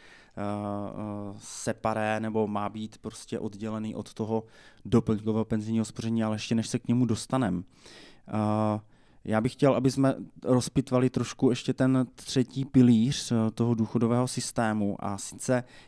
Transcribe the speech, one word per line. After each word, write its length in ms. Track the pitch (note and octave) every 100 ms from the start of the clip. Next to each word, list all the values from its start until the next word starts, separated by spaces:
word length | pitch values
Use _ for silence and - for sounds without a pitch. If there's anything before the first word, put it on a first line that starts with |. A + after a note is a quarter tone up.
| - - - -
eh, 40 |
eh, 920 | G2+ G#2 G#2 G2+ G2+ - G#2 G#2 G#2 G#2
separé, 840 | - - - A2 A2 A2 G#2+ G#2+
nebo 260 | A2 A2 G#2
má 220 | G#2 G2+
být 300 | G#2+ G#2+ -
prostě 400 | A2 - - A2+
oddělený 560 | G#2+ G#2 A2 A2 G#2+
od 200 | G#2 G#2
toho 300 | - G#2+ A2+ A2 - - -
doplňkového 600 | G#2 A#2 - G#2+ G#2+ A2
penzijního 400 | A2 A2+ G#2+ A2+
spoření, 400 | A2 - A2+ A2+
ale 100 | A2
ještě 200 | G#2+ -
než 140 | A2+ A2
se 100 | B2
k 100 | -
němu 180 | A#2+ B2
dostanem. 580 | A2 - C3 A2+ F2+ F2+ _ - - - - -
Eh, 520 | G#2+ G#2+ G#2+ G#2+ G#2 G#2 - _ -
já 160 | - G#2+
bych 120 | A#2
chtěl, 220 | - C#3+
aby 160 | A#2+ C3
jsme 240 | B2+ C3+ - - -
rozpitvali 680 | - B2+ - - A#2+ B2+ B2+
trošku 400 | B2+ B2 - C3
ještě 240 | B2 -
ten 320 | B2+ C3 C3 B2+
třetí 500 | - - C3+ B2 C3+
pilíř, 680 | C#3 C3 B2 A2+ A#2+ C#3+ -
eh, 180 | A#2 A2
toho 240 | A2 A#2
důchodového 540 | A#2 A2 A#2 A2+ A#2+ B2+
systému, 680 | - - - A2+ A2 G2+ G2+
a 140 | - G2
sice 460 | - G#2 - B2+ A#2+ -